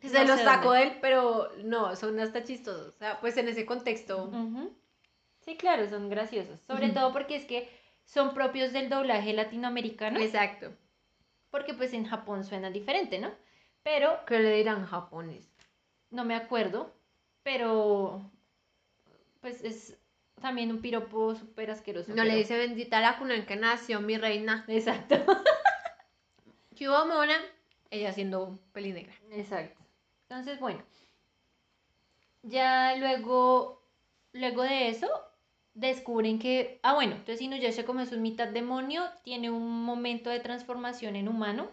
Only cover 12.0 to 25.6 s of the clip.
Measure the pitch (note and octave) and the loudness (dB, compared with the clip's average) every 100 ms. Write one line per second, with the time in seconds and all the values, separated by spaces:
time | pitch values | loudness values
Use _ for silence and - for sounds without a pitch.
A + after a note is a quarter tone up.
12 | A3 G#3+ G#3 G3+ G3 G3 F#3+ F#3+ G#3 F4 | -4 -6 -6 -8 -6 -6 -6 -6 -2 -2
13 | E4+ F#3 C#4 - _ _ _ _ - D4+ | -2 -4 -6 -10 _ _ _ _ -2 2
14 | C#4+ D#4+ - A3+ A3 G#3+ G#3+ G#3+ F#3 F3 | 4 2 0 2 4 4 2 0 -4 -8
15 | F3 D#3+ E3 - - _ _ _ _ _ | -8 -12 -12 -14 -18 _ _ _ _ _
16 | _ A#3+ A#3 A3+ A3+ B3 G3 G3+ D#4+ - | _ -6 -4 -4 -2 0 0 -2 -6 -14
17 | _ _ _ _ C#4 C4 A#3 A3 G#3 G3+ | _ _ _ _ -4 -2 2 2 4 2
18 | G3 G3 G3 - _ _ _ _ _ _ | 0 -6 -14 -20 _ _ _ _ _ _
19 | _ _ _ _ B3 A#3+ A3+ A3 - - | _ _ _ _ -14 -10 -8 -10 -12 -20
20 | _ _ _ - C4 B3 A#3 A3+ A#3+ A3+ | _ _ _ -10 -6 -2 -2 -2 -2 -4
21 | A3 A3 A3 A3 - - G#3+ G#3+ - F3 | -4 -2 0 -2 -8 -10 -8 -8 -8 -8
22 | F3 A3 A3+ A3 G#3+ A#3 A#3+ A3+ A#3+ A3 | -4 2 4 4 2 0 0 -2 0 4
23 | A3+ B3+ C4+ A3+ G3+ G3+ A3+ A#3 A#3+ G#3+ | 4 2 0 -2 -2 0 0 0 -2 -4
24 | G#3 A3 A3 G#3 A3 A3 A3 A3 A3 - | -2 0 0 0 0 -2 0 0 2 0
25 | - C#4+ - F#4+ - D#5 | 2 4 6 6 6 6